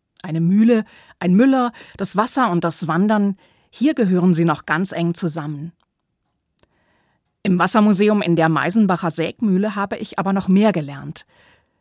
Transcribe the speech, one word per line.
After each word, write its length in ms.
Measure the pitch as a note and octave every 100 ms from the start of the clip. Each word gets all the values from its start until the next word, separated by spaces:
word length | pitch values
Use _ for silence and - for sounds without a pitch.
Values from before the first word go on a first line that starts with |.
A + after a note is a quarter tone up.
| _ _
Eine 180 | F3+ D#3+
Mühle, 420 | E3 G3+ A3 A3+ G#3+ - _ _
ein 140 | F3+
Müller, 380 | F#3 C4+ C4 A#3+ - - -
das 180 | G3 F#3
Wasser 360 | A#3+ - A#3
und 120 | F3
das 240 | E3+ - E3+
Wandern, 500 | E3 G#3 G#3+ G3+ F#3+ _ _ _
hier 260 | - C#4 D#4
gehören 380 | G3+ F3+ F3+
sie 120 | E3 E3+
noch 200 | D3 -
ganz 260 | D#3 F#3
eng 220 | D#3+ E3+
zusammen. 580 | E3+ F3 D#3+ D3 C#3+ E3 - _ _ _ _ _ _ _ _ _ _ _ _ _ _ _ _
Im 140 | G3+ F3+
Wassermuseum 640 | F3+ A3 G#3 F#3 G#3 G#3
in 140 | F3+ E3+
der 140 | D#3+
Meisenbacher 600 | D3+ C#3+ A3+ G3+ F3 E3+
Sägmühle 680 | E3 D#3+ - A3 F#3+ G#3+ G3+
habe 220 | G3 A3
ich 220 | - -
aber 120 | F#3
noch 160 | G3 F#3+
mehr 240 | F#3+ G#3+
gelernt. 540 | F#3 C#3+ C#3 C#3+ - - _ _ _ _ _